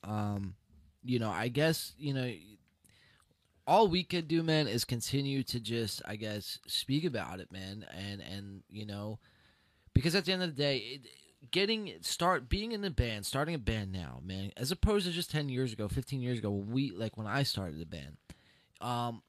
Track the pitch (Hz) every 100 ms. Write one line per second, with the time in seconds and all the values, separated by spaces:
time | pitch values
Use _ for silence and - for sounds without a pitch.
0 | 101 107 104 101 98 95 _ - - _
1 | 123 123 110 90 120 123 160 160 - -
2 | 147 135 123 92 95 107 _ _ _ _
3 | _ _ _ _ _ _ - 185 214 180
4 | 175 180 156 165 160 156 135 117 - 117
5 | - 139 139 135 123 123 107 117 107 -
6 | - 107 107 104 - - - - - 143
7 | 165 113 69 92 - 95 95 104 - 82
8 | 101 101 - 98 101 98 - 104 104 101
9 | 107 107 - _ _ _ _ _ _ -
10 | 165 190 165 185 180 135 143 131 110 139
11 | - - - _ 123 175 202 220 190 82
12 | - - 170 170 127 196 226 214 196 131
13 | 120 107 98 135 151 165 107 110 98 92
14 | 73 62 82 95 98 - 131 180 214 208
15 | 180 170 170 151 143 127 131 110 104 135
16 | - 135 123 120 104 101 101 127 139 90
17 | 110 - 107 123 135 - 92 76 82 82
18 | 69 78 - - _ _ _ _ 117 120
19 | 120 117